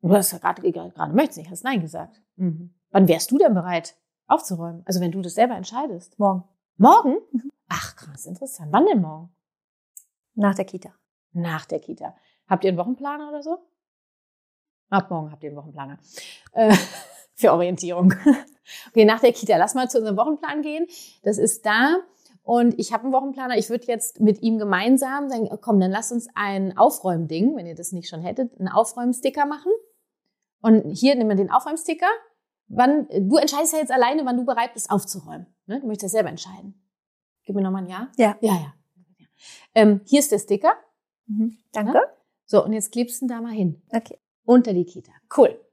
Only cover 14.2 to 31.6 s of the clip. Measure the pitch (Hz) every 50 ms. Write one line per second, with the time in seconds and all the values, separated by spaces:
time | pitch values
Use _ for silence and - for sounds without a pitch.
14.2 | _ _ _ _ _ _ _ _ _ _ _ _ _ _ - 202 190 190 180 165
15.2 | 156 151 151 143 - 151 147 147 143 156 139 147 139 135 139 143 _ _ - -
16.2 | - - - - _ _ _ - 226 214 214 180 - - - - - - - -
17.2 | - _ _ - - 214 - 170 175 180 190 185 190 175 180 175 180 185 - -
18.2 | - 294 269 269 - _ _ _ _ - - - - - _ 226 220 214 220 226
19.2 | - 240 233 - - - 202 165 175 - - 262 254 247 - 247 220 214 202 190
20.2 | 233 294 311 302 - 302 285 302 294 302 302 311 339 349 - - - - _ _
21.2 | _ 196 214 190 214 220 - - _ 214 208 220 247 285 330 370 370 _ _ _
22.2 | _ _ 233 _ _ - 233 240 240 240 220 - 220 - 226 220 226 269 262 262
23.2 | 269 277 262 269 262 247 247 226 208 - 226 240 - - 233 220 - - - -
24.2 | 226 214 202 208 - 226 226 220 214 208 190 180 196 233 262 262 269 262 269 285
25.2 | 285 277 262 233 220 - - 214 - 240 220 196 185 185 190 208 233 - 240 240
26.2 | 233 - _ - 202 202 196 196 190 190 - - 214 285 294 - - 190 175 160
27.2 | 165 147 160 160 196 254 311 254 170 170 165 165 175 - 190 175 170 - - 165
28.2 | 165 180 - - 262 240 _ _ 185 180 - 196 233 226 - - 240 247 247 -
29.2 | - 269 269 294 285 285 302 294 - 349 427 453 - _ _ _ _ _ _ _
30.2 | _ _ _ _ _ _ _ _ - 226 220 220 - 151 - - 233 269 285 247
31.2 | 226 214 208 196 202 - - 254